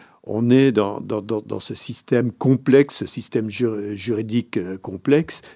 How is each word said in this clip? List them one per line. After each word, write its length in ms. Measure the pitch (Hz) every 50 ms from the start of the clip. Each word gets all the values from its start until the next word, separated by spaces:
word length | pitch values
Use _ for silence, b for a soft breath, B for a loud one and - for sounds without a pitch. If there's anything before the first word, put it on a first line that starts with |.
| B B B B B
on 240 | - 104 107 117 120
est 220 | 123 131 139 135
dans, 300 | 113 107 104 98 104 107
dans, 200 | 104 104 113 107
dans, 200 | 98 104 113 107
dans 180 | 107 - 107 101
ce 160 | - - 107
système 560 | - - - 113 - - - 127 120 120 120
complexe, 640 | - - - 131 135 127 131 - 127 139 143 143 - -
ce 60 | -
système 440 | - - - 113 - - 123 110 110
jur-, 280 | 98 98 123 113 110 104 101 101 104
juridique, 600 | 98 95 117 113 104 107 110 107 120 117 - -
euh, 220 | 113 90 90 95 95
complexe, 640 | - - 95 92 - - 139 151 165 - - - - B B